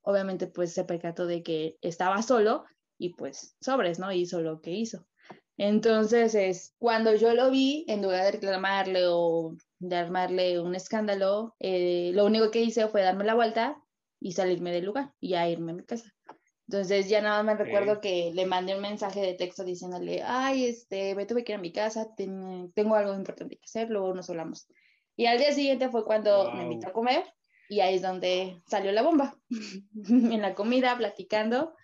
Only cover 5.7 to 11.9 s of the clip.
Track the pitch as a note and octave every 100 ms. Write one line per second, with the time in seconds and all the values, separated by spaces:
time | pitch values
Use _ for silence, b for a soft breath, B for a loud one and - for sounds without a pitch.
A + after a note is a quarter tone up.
5.7 | G#3+ A3+ A3 G#3+ A#3+ A3+ G#3+ F#3+ F3 -
6.7 | - A#3 A3+ A3+ G#3+ A3+ A#3+ C4 C4+ C4+
7.7 | D4+ E4 G#3 G3 F#3 G3 G#3 G3 F#3+ F#3+
8.7 | G3 F#3+ F#3 F3+ E3+ E3+ E3 E3 E3 _
9.7 | - F3+ F3 E3+ F3+ F3+ F#3 F3+ F3 F3
10.7 | F#3 - A3 G#3+ G3 F#3+ G#3 A3+ - F#3+
11.7 | F#3 F3+